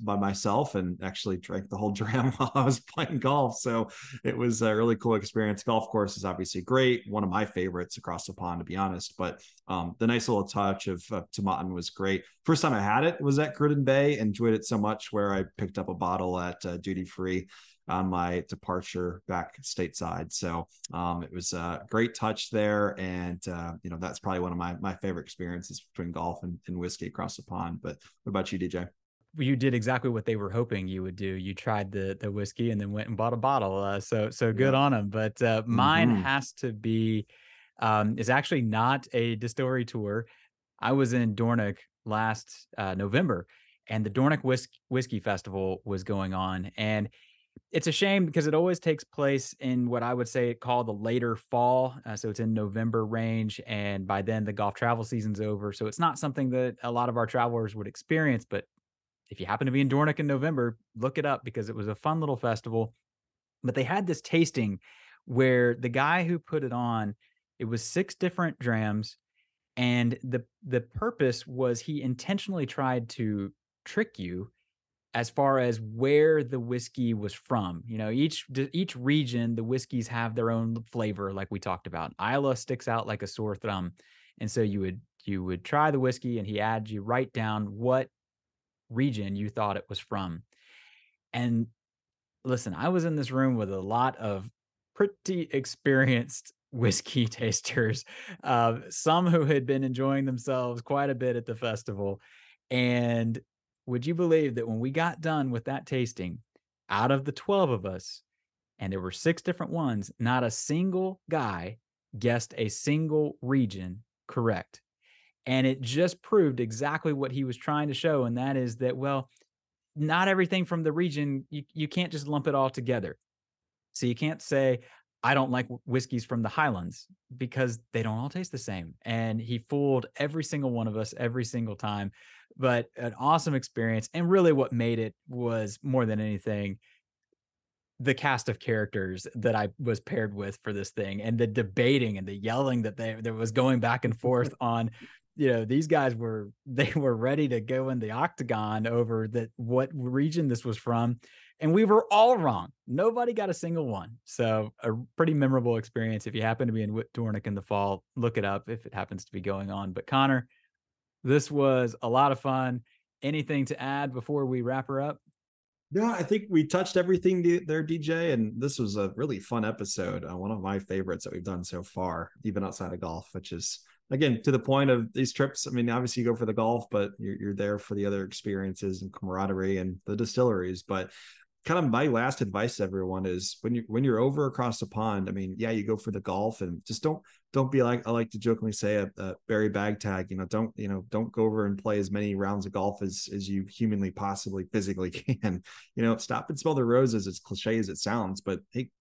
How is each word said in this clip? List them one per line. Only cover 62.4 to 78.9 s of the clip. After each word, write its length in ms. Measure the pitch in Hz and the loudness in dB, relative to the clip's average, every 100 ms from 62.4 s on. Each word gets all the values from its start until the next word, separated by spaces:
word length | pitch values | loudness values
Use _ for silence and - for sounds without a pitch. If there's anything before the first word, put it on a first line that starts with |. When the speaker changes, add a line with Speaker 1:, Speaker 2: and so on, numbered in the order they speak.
| 120 110 - 113 113 - _ _ _ _ _ _ | 0 0 -2 -2 -2 -6 _ _ _ _ _ _
Speaker 2:
But 100 | - | -2
they 100 | 131 | 0
had 220 | 123 190 185 | 0 0 0
this 140 | 160 | -2
tasting 580 | - 165 165 139 110 98 - - - - | 0 2 4 2 -2 -2 -10 -20 -20 -18
where 500 | - 123 131 123 123 | -2 4 6 6 6
the 140 | 120 123 | 4 0
guy 360 | 123 143 175 | 2 4 4
who 140 | 170 175 | 2 -2
put 240 | - 156 | -2 -4
it 120 | 135 | -2
on, 400 | 120 120 113 104 107 _ _ _ - | -2 0 0 -2 -6 _ _ _ -8
it 60 | |
was 180 | 113 117 | -4 -4
six 320 | - 175 190 | -2 -2 -2
different 440 | - 185 - 170 - | 0 -2 0 -2 0
drams. 580 | 123 113 107 104 107 - _ _ _ _ _ - | 0 2 2 0 -4 -10 _ _ _ _ _ -2
And 400 | 123 123 117 120 | 2 4 2 0
the, 220 | 127 123 117 _ 180 | -2 -4 -6 _ -2
the 160 | 123 | -2
purpose 640 | 117 - 220 233 135 120 - | -2 -4 -4 2 2 2 -4
was 340 | 127 127 117 | -2 0 -2
he 220 | - 147 | -4 -4
intentionally 640 | 131 127 - 202 - 185 135 | -2 -2 -2 -4 -2 -4 -4
tried 420 | - 131 127 113 | 0 0 0 -2
to 400 | - 113 104 98 - _ _ - | -4 -2 -2 -4 -10 _ _ -8
trick 320 | - 220 - | -4 -4 -4
you 340 | 92 90 113 _ _ _ _ _ _ 117 | -8 -8 -10 _ _ _ _ _ _ -4
as 140 | 117 | -2
far 280 | - 139 135 | 2 4 4
as 220 | 123 113 | 2 0
where 640 | 110 113 135 147 156 156 | -4 -2 4 6 6 6
the 160 | 127 127 | 2 -4
whiskey 540 | 117 123 117 - 120 | -4 -4 -4 -2 0
was 180 | 110 104 | 0 -4
from. 500 | - - 123 92 85 117 | -8 -2 0 0 -4 -8
You 100 | 110 | -6
know, 140 | 107 | -2
each 340 | 120 156 - - | 0 0 -2 -6
d-, 160 | 131 135 | -4 -4
each 200 | 165 190 | -2 -4